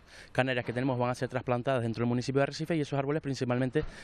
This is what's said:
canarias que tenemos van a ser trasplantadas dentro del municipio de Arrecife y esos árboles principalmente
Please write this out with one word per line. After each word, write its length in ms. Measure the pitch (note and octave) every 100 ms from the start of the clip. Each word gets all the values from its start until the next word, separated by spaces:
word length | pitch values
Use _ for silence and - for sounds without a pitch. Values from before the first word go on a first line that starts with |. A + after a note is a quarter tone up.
| - - -
canarias 340 | - C3 B2
que 80 | A#2+
tenemos 240 | A#2+ C3+ B2
van 140 | B2
a 60 | B2+
ser 120 | B2
trasplantadas 540 | B2+ B2+ B2 C#3 C3
dentro 200 | A#2 A2+
del 60 | A#2+
municipio 300 | B2 C3 C3+
de 60 |
Arrecife 320 | C#3 C#3 D#3 E3
y 40 |
esos 140 | C#3+ C#3
árboles 260 | C3+ D3+
principalmente 600 | C#3 B2+ B2 B2 C3 D#3 - -